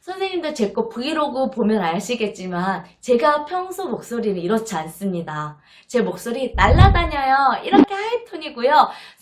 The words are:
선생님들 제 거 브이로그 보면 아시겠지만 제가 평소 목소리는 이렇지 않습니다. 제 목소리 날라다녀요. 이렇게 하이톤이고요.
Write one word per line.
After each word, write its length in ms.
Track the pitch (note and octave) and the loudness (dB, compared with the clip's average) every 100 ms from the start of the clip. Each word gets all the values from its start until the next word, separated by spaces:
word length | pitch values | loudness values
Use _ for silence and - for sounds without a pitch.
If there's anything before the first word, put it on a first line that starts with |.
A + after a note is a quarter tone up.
선생님들 520 | - F#4+ F#4+ F#4 D#4+ | -12 -6 -4 -4 -6
제 200 | - G#3+ | -4 -4
거 160 | - A3 | -2 -6
브이로그 600 | - C4 D#4 D4 - C4 | -6 -4 -2 -2 -2 -4
보면 300 | - G#3 G#3+ | 0 0 2
아시겠지만 1000 | E3+ E3+ - A#3+ G#3 - F#3 F3 F#3 F3 - _ | 0 -2 -4 -4 -4 -6 -8 -4 -2 -4 -8 _
제가 460 | - A#3+ D4+ D4 D4 | 0 2 4 2 0
평소 420 | F4+ F#4 F4+ F#4 | -6 -6 -8 -6
목소리는 500 | A3 - A#3 G#3 F#3 | -6 -8 -4 -2 -2
이렇지 340 | E3+ A3 A3 E3+ | -2 -2 -2 -8
않습니다. 840 | D#3+ - G3 F3 D#3+ D3+ D3+ D3 _ _ _ | -8 -8 -6 -6 -6 -8 -10 -12 _ _ _
제 140 | A#3+ | -2
목소리 520 | F#3+ F3 A#3 B3 C4 - | -2 -4 -8 -6 -4 2
날라다녀요. 1080 | G3 G#3 - F4 E4+ D4 C4+ C4+ C#4 A3 | 6 8 8 8 0 -2 2 4 4 0
이렇게 300 | A3 D4+ - | 2 4 4
하이톤이고요. 960 | G4 A4 A#4+ - E4+ D#4 A#3+ B3 D4 A3 - - _ | 2 -4 -6 -6 -12 -12 -4 2 4 2 0 -20 _